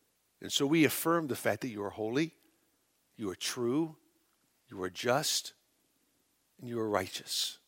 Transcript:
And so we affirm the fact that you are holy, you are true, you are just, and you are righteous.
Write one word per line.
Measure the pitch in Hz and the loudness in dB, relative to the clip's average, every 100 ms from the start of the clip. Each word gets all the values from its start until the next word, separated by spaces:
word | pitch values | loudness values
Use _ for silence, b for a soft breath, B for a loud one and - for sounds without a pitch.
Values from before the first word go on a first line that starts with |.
| _ _ _ - | _ _ _ -16
And | - | -4
so | - 139 | 0 4
we | 165 | 6
affirm | 135 - 165 170 151 | 6 4 2 2 2
the | |
fact | 110 117 107 | 0 0 0
that | 131 | -2
you | 104 | -6
are | 101 | -6
holy, | - 107 127 160 - _ _ _ _ _ _ _ - | -4 -2 0 0 -4 _ _ _ _ _ _ _ -8
you | 101 | -6
are | 87 | -4
true, | - 131 120 143 165 156 _ _ _ _ _ _ - | -6 -2 0 0 -2 -6 _ _ _ _ _ _ -16
you | 101 | -8
are | 92 | -6
just, | 90 120 131 156 - - - _ _ _ _ _ _ _ _ _ - | -2 2 2 2 -2 -4 -14 _ _ _ _ _ _ _ _ _ -16
and | 123 | -8
you | 117 | -4
are | 110 | 0
righteous. | 101 92 - - - - - | 0 0 -8 -6 -4 -4 -6